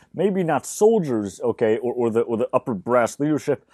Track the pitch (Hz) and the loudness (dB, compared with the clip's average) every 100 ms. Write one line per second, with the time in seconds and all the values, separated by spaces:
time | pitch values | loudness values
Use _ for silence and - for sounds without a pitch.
0 | _ - 196 190 165 139 - - 214 226 | _ -4 -2 0 0 -2 -4 2 4 4
1 | 156 113 101 - 123 107 110 113 123 120 | 2 -2 -2 -4 -4 0 2 2 0 -2
2 | 117 110 117 113 127 131 - 101 117 123 | 0 0 0 -2 0 -2 -2 -6 0 2
3 | 113 - 147 147 - 139 _ | 2 0 -2 -2 -2 -4 _